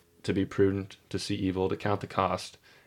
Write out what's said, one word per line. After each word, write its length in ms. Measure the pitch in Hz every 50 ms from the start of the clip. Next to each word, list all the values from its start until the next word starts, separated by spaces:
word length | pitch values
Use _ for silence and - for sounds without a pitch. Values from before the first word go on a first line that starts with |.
| _ _ _ - -
to 100 | - 92
be 120 | 98 95
prudent, 520 | 95 - - 98 98 95 98 95 98 - - _ _
to 100 | - 95
see 160 | - - 104
evil, 340 | 95 95 95 90 92 92 92
to 60 | 95
count 240 | - - 104 101 98
the 60 | -
cost. 500 | - - - 95 90 90 90 - - - - _ - - - _